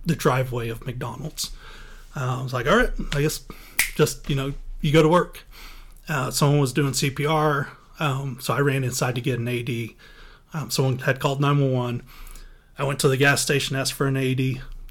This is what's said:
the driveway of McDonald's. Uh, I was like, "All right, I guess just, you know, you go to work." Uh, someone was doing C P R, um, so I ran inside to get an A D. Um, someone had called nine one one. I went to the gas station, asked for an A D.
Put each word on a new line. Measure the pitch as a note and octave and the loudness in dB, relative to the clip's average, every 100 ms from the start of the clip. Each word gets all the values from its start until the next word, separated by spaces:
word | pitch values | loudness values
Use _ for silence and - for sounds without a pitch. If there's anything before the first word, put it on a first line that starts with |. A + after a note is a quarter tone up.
| - | -2
the | C3+ | 0
driveway | - B2+ B2+ B2 A#2 | 2 2 0 -4 -4
of | A2+ - | -6 -8
McDonald's. | B2+ A#2+ B2+ D3 - - - - - - - - - | -8 -8 -8 -10 -8 -8 -10 -16 -16 -18 -18 -14 -6
Uh, | B2+ B2+ | -4 -4
I | |
was | B2+ | -4
like, | B2+ C3+ | -2 4
"All | G#3+ | 4
right, | - - - | 4 0 -2
I | C#3+ | 0
guess | D3+ - - - - - - - | 0 -2 -10 -18 -10 -4 -2 2
just, | D3 - - | 2 0 -4
you | C#3 | -2
know, | C#3 C3+ - - | -2 -6 -10 -4
you | D#3 | 4
go | D#3 | 6
to | D#3+ | 8
work." | F3 - - - - - - - - - | 6 2 -4 -18 -20 -18 -18 -20 -16 -6
Uh, | D3 B2+ | -4 -2
someone | B2+ C#3+ D3 | 2 4 6
was | C3+ | 4
doing | A#2+ C#3 | 2 0
C | B2+ C#3+ | 2 -2
P | C3 C#3+ | 0 0
R, | D#3 D3+ C#3+ C#3 - - - | 2 2 0 -4 -10 -16 -4
um, | D#3 C3+ C#3 B2+ | -2 -2 -4 -6
so | - | -2
I | B2 | 2
ran | C#3+ C3+ | 2 2
inside | B2+ A#2+ B2+ B2 | 0 -2 -2 -2
to | |
get | B2 A#2+ | -2 -2
an | A#2 | -2
A | B2 | -4
D. | A#2 A#2 A2+ - - - - - - | -4 -4 -6 -12 -20 -20 -20 -20 -12
Um, | D#3+ C3+ | -10 -4
someone | - C3+ C3 | 0 0 2
had | C#3+ C3 | 0 0
called | D3 C#3 | 0 2
nine | C#3+ C#3+ | 2 4
one | C3+ | 4
one. | B2+ B2 A#2+ - - - - - - _ - | 2 0 -4 -8 -16 -16 -16 -18 -20 _ -6
I | |
went | C#3 C#3 | -4 2
to | D3 | 2
the | C3 | 4
gas | C#3 C#3 | 4 4
station, | - C#3+ - C3+ | 2 0 0 -2
asked | B2+ | -4
for | - C#3 | -2 0
an | C3+ | 0
A | C3 | 0
D. | C3 C3 C3 - - - | 0 0 -2 -8 -12 -10